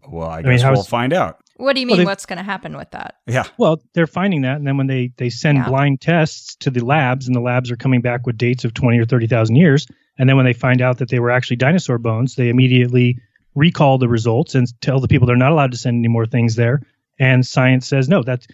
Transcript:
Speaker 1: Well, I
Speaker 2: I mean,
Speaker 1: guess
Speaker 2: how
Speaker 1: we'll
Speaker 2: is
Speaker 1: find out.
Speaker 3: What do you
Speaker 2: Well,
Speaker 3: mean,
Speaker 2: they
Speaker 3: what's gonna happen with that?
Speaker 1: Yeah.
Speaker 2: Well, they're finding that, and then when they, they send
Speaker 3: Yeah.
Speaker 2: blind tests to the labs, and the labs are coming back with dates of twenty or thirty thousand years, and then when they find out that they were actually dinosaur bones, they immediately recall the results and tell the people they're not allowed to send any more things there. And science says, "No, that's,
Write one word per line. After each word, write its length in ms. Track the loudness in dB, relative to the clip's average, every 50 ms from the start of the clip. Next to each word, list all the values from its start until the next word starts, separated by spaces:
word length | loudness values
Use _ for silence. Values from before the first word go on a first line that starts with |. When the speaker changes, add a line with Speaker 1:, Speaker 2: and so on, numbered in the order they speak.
| _ -16
Speaker 1:
Well, 220 | -12 -10 -10 -10
I 80 | -10 -4
Speaker 2:
I 40 | -2
mean, 80 | 0
Speaker 1:
guess 100 | 2 2
Speaker 2:
how 120 | 4 2 2
Speaker 1:
we'll 80 | 0
Speaker 2:
is 60 | 0 -2
Speaker 1:
find 240 | -4 -4 -2 -2
out. 280 | -2 -2 -2 -4 -6 -12 _ _ _
Speaker 3:
What 180 | -4 -2 -2 -2
do 80 | -2
you 60 | 0 0
Speaker 2:
Well, 100 | 2 2
Speaker 3:
mean, 80 | 2
Speaker 2:
they 0 |
Speaker 3:
what's 220 | 0 -2 -6 -10 -12
gonna 160 | -12 -10 -10
happen 340 | -10 -10 -10 -12 -14 -14 -16
with 140 | -16 -16
that? 240 | -16 -14 -14 -16 -18 _ _
Speaker 1:
Yeah. 200 | -4 -4 -2 -4 -4 -2 0
Speaker 2:
Well, 240 | 0 2 2 0 -4 _ _
they're 100 | -2 -2
finding 360 | 0 -2 -2 -2 0 0 0
that, 160 | 0 -2 -2 -2
and 100 | -2 -2
then 100 | -2 0
when 80 | 0
they, 280 | -2 -2 -2 -4 -4 -6 -6
they 140 | -6 -6
send 260 | -4 -2 0 2 2 2
Speaker 3:
Yeah. 100 | 0 0
Speaker 2:
blind 320 | 0 0 2 0 0 0
tests 540 | 0 0 2 2 0 0 -4 -8 -18 -20 -18 -8
to 120 | -6 -4
the 160 | -4 -2 -2
labs, 400 | 0 0 0 0 0 -2 -2 -2
and 100 | -2 -2
the 40 | -2
labs 320 | -2 -2 -2 -2 -2 -4
are 40 | -6
coming 260 | -4 -2 0 0 0
back 260 | 0 -2 -4 -4 -4 -6
with 100 | -4 -2
dates 260 | -2 -2 -2 -2 -4
of 120 | -6 -4
twenty 240 | -2 0 2 2 2
or 60 | 2
thirty 200 | 2 0 0 0
thousand 300 | 0 0 0 2 2 4
years, 320 | 4 6 6 4 2 0 -4 -12 _ _ _ _ 0
and 100 | 2 2
then 60 | 4
when 100 | 4 4
they 80 | 2 0
find 300 | 0 0 0 0 2 2
out 160 | 0 0 -2
that 100 | -4 -4
they 80 | -2 -2
were 140 | 0 0
actually 260 | 0 -2 -2 -2 -2 0
dinosaur 400 | 0 2 2 0 0 -2 -4 -2
bones, 380 | -2 -2 -2 -2 -2 -4 -2
they 140 | -2 -2 0
immediately 680 | 2 2 2 4 4 2 2 2 2 2 2 2 0 -4 -8 _ _ _ _ _ _
recall 420 | 0 0 0 2 2 2 2 4 2
the 100 | 2 0
results 460 | 0 0 0 0 0 0 -2 -2 0
and 140 | 0 -2 -2 -4 -6
tell 180 | -4 -2 -2 0
the 80 | 0 2
people 180 | 2 2 4
they're 100 | 4 4
not 160 | 4 4 4
allowed 200 | 4 2 0 0
to 60 | -2 -4
send 180 | -4 -2 -2 0
any 100 | 0 0
more 200 | 0 0 -2 -2
things 280 | -2 0 0 0 0
there. 280 | 0 0 0 0 -2 -4 -10 _ _ _ _ _ -2
And 260 | 0 2 2 2 0
science 440 | 0 0 0 2 2 2 0 0 -2
says, 200 | -2 -2 0 2
"No, 140 | 0 0
that's, 240 | 0 -2 -6 -8 -8 -14